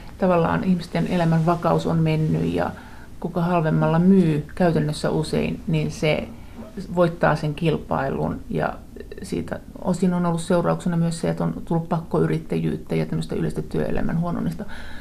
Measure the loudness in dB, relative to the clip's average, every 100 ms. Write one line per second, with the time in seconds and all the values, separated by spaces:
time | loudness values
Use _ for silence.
0 | -14 0 2 4 4 2 2 0 0 -2
1 | 0 2 2 4 2 2 2 2 2 2
2 | 2 2 2 2 0 0 -2 -4 -16 -16
3 | -16 -8 -6 -2 2 2 2 2 4 6
4 | 8 8 6 2 -2 2 2 4 0 -2
5 | 0 0 0 0 -2 -4 0 0 0 0
6 | 0 0 -4 -12 -16 -16 -12 -12 -4 2
7 | 2 4 2 2 -2 0 0 0 -2 -2
8 | -2 -2 -2 -4 -4 -2 -2 -4 -14 -16
9 | -14 -14 -6 -6 -4 -8 -10 -6 -4 0
10 | 2 2 0 0 2 2 2 0 0 2
11 | 0 0 -2 0 -2 -4 -2 -2 0 -2
12 | 0 0 2 0 -2 -2 -2 -4 -2 -2
13 | 0 -4 -4 -2 -2 -4 -4 -2 0 0
14 | 0 0 -2 -2 -4 -4 -8 -8 -8 -10